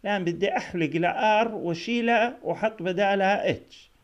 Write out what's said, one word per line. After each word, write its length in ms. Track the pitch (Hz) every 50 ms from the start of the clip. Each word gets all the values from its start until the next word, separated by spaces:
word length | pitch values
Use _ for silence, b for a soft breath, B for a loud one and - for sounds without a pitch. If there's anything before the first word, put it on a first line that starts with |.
| -
الآن 200 | 190 208 196 180
بدي 340 | 170 170 165 190 - 370
أحلق 320 | - - - - 175 165 160
لآر 640 | 131 165 175 175 - - 214 214 214 214 226 233 220
وشيلها 840 | 196 - 175 165 170 - - 233 240 233 226 233 226 226 240 254 - -
وحط 380 | - 165 170 208 220 214 -
بدالها 680 | 170 180 185 170 202 196 202 196 190 190 202 196 - 190
اتش. 400 | - - - _ - - - _ _ _